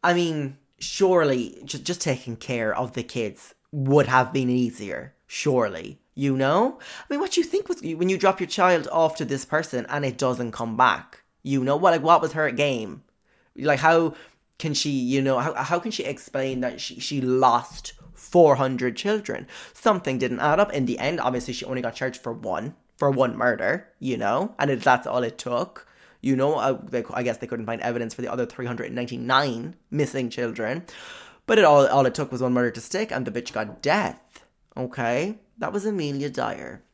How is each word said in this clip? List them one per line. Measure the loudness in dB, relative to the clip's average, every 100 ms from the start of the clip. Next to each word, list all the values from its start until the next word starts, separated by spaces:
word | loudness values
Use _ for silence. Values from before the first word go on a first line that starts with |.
I | 4
mean, | 2 2 -2 -4 -8 _ _
surely | -10 2 4 6 4 2 -2 -10 -12
ju-, | -10
just | -6 -4
taking | -2 -4 -4 -12
care | -6 -2 -2 -2
of | -4
the | -6
kids | -8 -4 -6 -6 -18 _ _
would | -4 4 4 6
have | 4 4
been | 0 2
easier, | 2 0 -2 -8 -8 -10 _ _
surely, | -4 0 2 2 -2 -12 -14 _ -4
you | 0 2
know? | 2 4 2 -2
I | -16 -18 -6
mean, | -4
what | -2 0
you |
think | 0 -2 -4
was, | -6
when | -6 -2 0
you | 2
drop | 2 2
your | -4
child | 2 4 4 2
off | 2 2 0
to | -4
this | -4 -2
person | -2 -2 -6 -4
and | -4
it | -4 -2
doesn't | -2 0 -4
come | -6 -6 4
back, | 4 4 -4 -20 _ _
you | -2 0
know? | 2 4
What, | 4
like, | 4
what | 6 6
was | 6
her | 0 -2
game? | 2 0 0 -6 -12 _ _ _ _ _ -6
Like, | 0 4
how | 6 6 4 -2 -20 _ _ _
can | -4
she, | -2 0
you | 0 0 2
know, | 2 2
how, | 0 -2
how | -2 -2
can | -2
she | -6
explain | -6 -6 -6 -4 -4 -2
that | -4 -6
she, | -12 -10
she | -6 -2
lost | 2 4 6 4 0 -14 -16 -18 -20
four | -20 0 6 8 6
hundred | 2 0 -2 -2
children? | -2 -2 -2 -10 -10 -18 -20
Something | -2 2 2 0 -2
didn't | -2 0
add | 2 4
up. | 2
In | 2 -2
the | 0
end, | -2 0
obviously, | -2 -2 -4
she | -10 -6
only | -6
got | -6 -4
charged | -6 -6
for | -10
one, | -8 -4 -4 -6 -12 _ _
for | 0
one | 4 2 2
murder, | 0 2 0 -2 -4 _
you | -4 -2
know? | 0 0 -2 -2
And | -2
it, | 0
that's | 4 2 2
all | -2
it | -2 -6
took. | -6 -4 -4 -10 -20 _ _ _
You | 0 2
know, | 2 2
uh, | 0 -2
they, | -4 -6 -4
I | -4
guess | -2 -4
they | -6
couldn't | -8 -6
find | -4
evidence | -4 -4 -6
for | -6
the | -8
other | -4 -6
three | -6 -8
hundred | -6 -8
and | -6
ninety-nine | -6 -6 0 0 2 -4 -8 -14 _
missing | -2 -2 -2 -4
children. | -4 -6 -4 -4 -4 -8 -18 -18 -18 -20 -20 0
But | 6
it | 8
all, | 8 8
all | 6 2
it |
took | 2 -6
was | -2
one | 0
murder | 2 2
to | -2
stick, | -6 -4 -4
and | -4 -4
the |
bitch | -6 -6
got | -6 -6 -6
death, | -2 0 0 -6 _ -20 _ _ _ -8
okay? | -8 -4 -2 0 -2 -6 _ _
That | -6
was | -4 -4
Amelia | -4 -4 -4 -6
Dyer. | -4 -4 -4 -12 -16 _